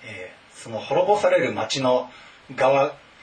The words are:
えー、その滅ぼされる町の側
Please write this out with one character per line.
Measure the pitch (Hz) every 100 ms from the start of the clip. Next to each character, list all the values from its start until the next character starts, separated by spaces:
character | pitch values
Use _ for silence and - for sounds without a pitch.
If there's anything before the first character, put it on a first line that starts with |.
え | 113 101 92 - -
ー、 | -
そ | 120
の | 110
滅 | - - 185
ぼ | 208
さ | -
れ | 180
る | 127
町 | 107 - 139
の | 127 127 - - - - - 131
側 | 135 139 117 - - -